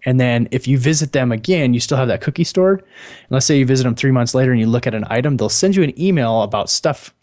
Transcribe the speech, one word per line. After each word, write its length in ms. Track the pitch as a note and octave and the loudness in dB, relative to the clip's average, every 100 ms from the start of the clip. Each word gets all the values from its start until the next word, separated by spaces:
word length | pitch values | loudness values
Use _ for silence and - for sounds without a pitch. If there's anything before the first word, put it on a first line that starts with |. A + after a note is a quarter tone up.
and 160 | C3 B2+ | 0 2
then 300 | B2 A#2 A#2 | 2 0 0
if 160 | - B2 | -4 0
you 100 | C3+ | 0
visit 360 | C3 D#3 D3+ | 2 0 -2
them 180 | C#3 B2 | 0 0
again, 420 | A2 C#3 F3+ C3 | -2 0 0 2
you 60 | A#2+ | 0
still 180 | - C3 | 0 -2
have 120 | B2 | 0
that 100 | A#2 | -2
cookie 240 | - D3 | -4 -4
stored. 360 | E3+ F#3+ F#3+ F#3+ | -2 2 2 0
And 480 | - - - - _ | -4 -20 -20 -20 _
let's 160 | C3 | -2
say 120 | C3 C#3+ | 2 2
you 80 | |
visit 200 | B2+ C3 | 2 2
them 100 | B2 | 0
three 160 | A#2 C#3 | 0 0
months 240 | C3 A#2+ | 2 2
later 160 | B2+ C3 | 0 2
and 80 | A#2+ | 2
you 80 | A2+ | 2
look 180 | A#2+ | 0
at 80 | B2 | -2
an 120 | A2 G#2+ | -6 -4
item, 280 | A2+ D3 C3+ | -2 0 0
they'll 100 | G#2+ | -2
send 300 | - F#3+ F#3+ | 0 2 2
you 60 | |
an 140 | D3 - | 0 0
email 440 | F#3+ E3 A#2 A2+ | 0 0 0 0
about 280 | G#2 G#2 G2 | 0 -2 -2
stuff, 440 | - D#3 C#3 - _ | -2 -2 -4 -12 _